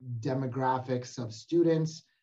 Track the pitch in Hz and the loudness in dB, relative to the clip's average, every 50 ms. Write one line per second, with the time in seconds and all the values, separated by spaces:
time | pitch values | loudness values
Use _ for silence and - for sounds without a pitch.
0 | 131 127 120 113 110 139 131 135 135 127 117 131 131 127 131 131 123 131 127 123 | -12 -10 -8 -4 -2 -2 -2 0 -2 -2 -2 0 2 2 2 0 0 -2 -2 -2
1 | 123 - - - 120 110 110 - - - 160 170 170 165 160 160 160 156 - - | -2 -6 -8 -8 -8 -8 -10 -12 -6 0 2 4 6 6 4 4 2 0 -4 -8
2 | - _ _ _ | -16 _ _ _